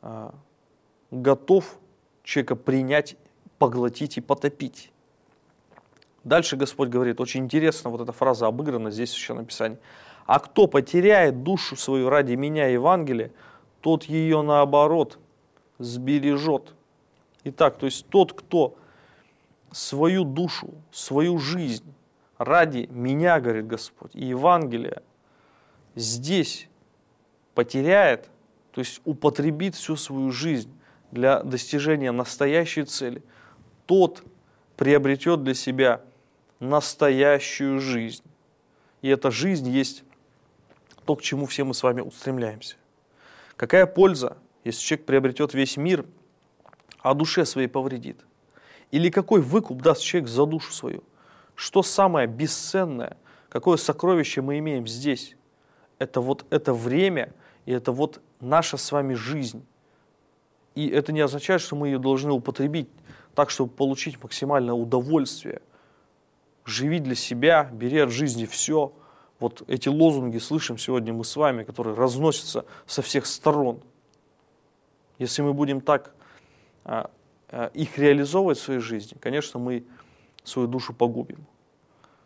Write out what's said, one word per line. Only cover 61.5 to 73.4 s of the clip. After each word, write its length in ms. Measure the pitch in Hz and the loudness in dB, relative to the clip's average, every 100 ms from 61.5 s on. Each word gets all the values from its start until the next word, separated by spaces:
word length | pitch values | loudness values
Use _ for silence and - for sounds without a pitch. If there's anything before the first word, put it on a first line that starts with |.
| 185 | -2
что 140 | - 147 | -2 -6
мы 120 | 147 | -4
её 120 | 135 | -2
должны 320 | 131 135 147 | 0 0 0
употребить 580 | 135 120 131 139 160 127 _ - - - - | -2 -4 -4 -4 -4 -8 _ -20 -20 -6 -2
так, 140 | 143 | 0
чтобы 220 | - 127 | -2 -6
получить 500 | - 139 135 - 131 | -2 -2 -2 -8 -12
максимальное 520 | 120 - 139 143 120 | -14 -8 -2 0 0
удовольствие. 880 | 120 117 123 127 156 131 - - - - _ _ _ _ _ _ _ _ _ - | -2 -2 -2 0 0 0 -6 -14 -14 -18 _ _ _ _ _ _ _ _ _ -10
«Живи 340 | 110 139 170 | -4 -2 -2
для 160 | 135 123 | -2 -4
себя, 540 | - 120 147 165 139 | -6 0 4 4 4
бери 280 | 117 120 151 | -4 -2 2
от 120 | 135 | 2
жизни 340 | 120 147 117 113 | 0 -2 -2 -6
всё». 480 | - - 156 143 - - _ _ _ | -4 -2 0 0 -4 -20 _ _ _
Вот 240 | 120 - - | -6 -6 -6
эти 200 | 131 139 | -4 -2
лозунги 500 | 147 165 143 123 113 | 4 4 4 -2 -6
слышим 400 | - 156 - 117 | -4 -4 -4 -8
сегодня 360 | - 127 113 | -4 -4 -4
мы 100 | 113 | -6
с 120 | 113 - | -6 0
вами, 280 | 151 123 | 0 0
которые 320 | 107 - 113 107 | -6 -8 -6 0
разносятся 680 | 127 123 156 143 - - - - - | 0 2 0 0 -4 -8 -10 -14 -10
со 160 | - | -8
всех 240 | 135 143 - | -4 -2 -4
сторон. 560 | - | -2